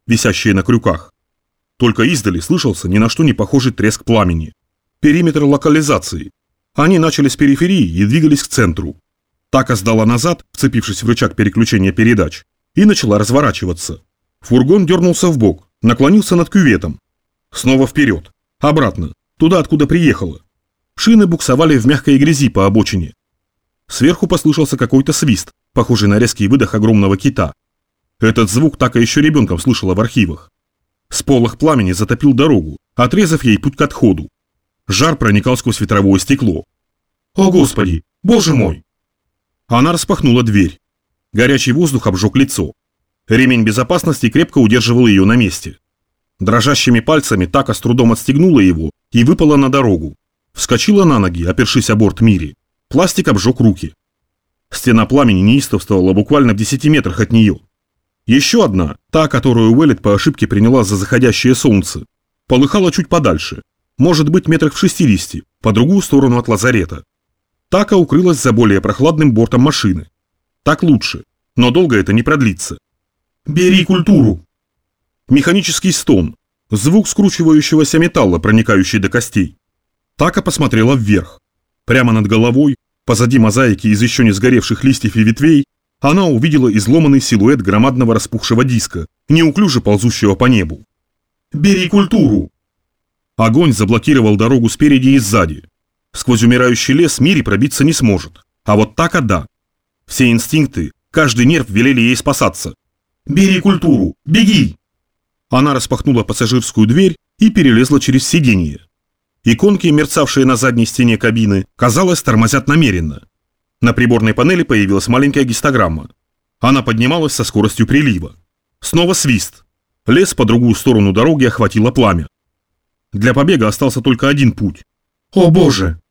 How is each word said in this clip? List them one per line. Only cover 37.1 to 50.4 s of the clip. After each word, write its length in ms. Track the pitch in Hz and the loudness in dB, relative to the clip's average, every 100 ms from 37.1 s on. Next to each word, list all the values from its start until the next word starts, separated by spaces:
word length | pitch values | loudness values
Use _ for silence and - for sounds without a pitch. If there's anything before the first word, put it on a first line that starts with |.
| _ _ - | _ _ -2
«О, 160 | 190 | 2
Господи! 520 | 165 139 - 95 80 - _ | 2 0 -2 -4 -4 -8 _
Боже 320 | 185 233 165 | 0 0 2
мой!» 300 | 131 95 76 _ _ _ _ _ _ _ _ - | 0 -2 -6 _ _ _ _ _ _ _ _ -4
Она 260 | 120 147 | 0 0
распахнула 500 | 170 - 202 139 120 | -2 -4 -2 0 0
дверь. 360 | 117 101 90 - _ _ _ _ _ | 0 0 -2 -4 _ _ _ _ _
Горячий 400 | 104 123 139 127 | -2 0 0 0
воздух 360 | 135 165 131 110 | -2 0 -2 -4
обжег 280 | 92 104 131 | -2 -2 0
лицо. 380 | 139 - 80 - _ _ _ _ - | -2 -2 -8 -10 _ _ _ _ -2
Ремень 360 | 117 127 120 | 0 2 2
безопасности 680 | 110 107 120 180 165 139 117 | 0 -2 -2 -2 -2 -2 -2
крепко 280 | 139 - 147 | 0 0 2
удерживал 500 | 110 120 110 120 120 | 2 2 2 2 4
ее 180 | 98 95 | 4 4
на 100 | 120 | 2
месте. 440 | 101 - 76 - _ _ _ _ _ - | 0 -4 -12 -18 _ _ _ _ _ -8
Дрожащими 600 | 95 117 117 143 127 117 | -2 0 0 0 2 0
пальцами 460 | 127 156 - 101 85 | 2 -2 0 -2 -2
Така 280 | 139 135 | -2 -2
с 60 | 107 | -4
трудом 320 | 117 123 117 | -2 0 2
отстегнула 480 | 113 - 139 185 139 | 0 -2 0 2 4
его 320 | 95 82 78 - _ | 2 0 -4 -10 _
и 120 | 117 | 0
выпала 320 | 120 165 151 147 | 2 2 2 2
на 160 | 135 | 2
дорогу. 440 | 139 120 87 78 - _ _ | 0 0 -2 -4 -14 _ _